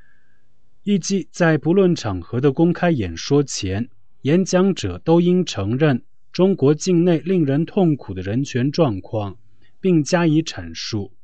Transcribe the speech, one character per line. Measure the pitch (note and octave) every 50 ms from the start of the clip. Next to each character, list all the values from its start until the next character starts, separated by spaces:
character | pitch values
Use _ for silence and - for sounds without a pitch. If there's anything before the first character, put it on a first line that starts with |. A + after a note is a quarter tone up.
| - - - - - - - - - - - - - - - - -
预 | G3 G3+
计 | F3+ - - G3 F#3+ - -
在 | - - F3 D#3+ D#3 C#3+
不 | - D#3 F3+
论 | G3+ F#3+ F3+ E3
场 | - - A2+ F#2+ F2+
合 | F2 - - B2
的 | C#3 C#3+
公 | C3+ - E3 F3 E3
开 | - F3+ F3
演 | D#3+ B2 G2 F2 E2
说 | - - - C#3 D3 C#3+
前， | - - - G2+ F#2 F#2 G#2 B2 - - - - - - - -
演 | C3+ D#3 F#3 F#3+
讲 | - F#3 F3+ F#3 G3 E3+
者 | - - F#2+ E2+
都 | - - E3 E3 F3
应 | F3 F3 F3+ F3+ F3
承 | - - A2 G2 G#2 A#2+
认 | C3 D#3+ D3+ - A#3 - - - - - -
中 | - - F3+ G3 F#3+
国 | - C3 C#3+ D#3
境 | D#3 - F#3 F3+ E3 F3
内 | F3+ E3+ D3
令 | B2+ F3 F#3+ F3+ D#3
人 | C3+ C3+ D3 -
痛 | - - G#3 F#3 E3 D3
苦 | - - - F#2
的 | F#2 F2+
人 | G2 A2 B2+ C#3
权 | - - B2 B2 D3
状 | C#3+ - E3 B2+ G2+ F#2+
况， | - - - G#2+ G2+ G2 F2+ - - - - - - - - -
并 | - F#3+ F3 D#3 C#3
加 | - F#3 E3+ F3
以 | D#3+ D3 D#3+
阐 | D#3+ - - - F2 E2 E2
述。 | - - - A#2 G#2 G2 - - -